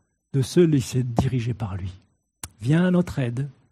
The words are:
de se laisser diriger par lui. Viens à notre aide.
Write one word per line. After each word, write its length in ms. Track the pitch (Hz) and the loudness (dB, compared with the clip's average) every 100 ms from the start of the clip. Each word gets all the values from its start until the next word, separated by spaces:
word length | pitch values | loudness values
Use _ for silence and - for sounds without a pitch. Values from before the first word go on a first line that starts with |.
| _ _ _ | _ _ _
de 80 | 139 | -4
se 180 | 123 175 | 0 4
laisser 420 | 170 143 - 127 | 4 4 0 -2
diriger 520 | 123 117 131 127 117 | -2 0 0 0 -4
par 220 | 113 104 95 | -6 -6 -8
lui. 160 | 92 - _ _ _ _ - - | -10 -12 _ _ _ _ -18 -6
Viens 240 | 113 160 | 0 2
à 60 | 180 | 4
notre 280 | 175 - - | 2 0 -2
aide. 300 | 117 120 143 - _ | -4 -4 -8 -10 _